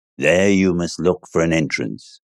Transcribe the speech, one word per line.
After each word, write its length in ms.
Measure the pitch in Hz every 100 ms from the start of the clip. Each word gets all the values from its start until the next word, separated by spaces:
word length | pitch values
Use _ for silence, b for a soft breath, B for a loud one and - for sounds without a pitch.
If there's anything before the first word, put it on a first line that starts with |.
| _ -
"There 320 | 143 87 101
you 240 | 98 95
must 260 | 87 85 -
look 280 | 82 90 -
for 140 | 87
an 120 | 82
entrance, 680 | 80 71 - 58 53 - - _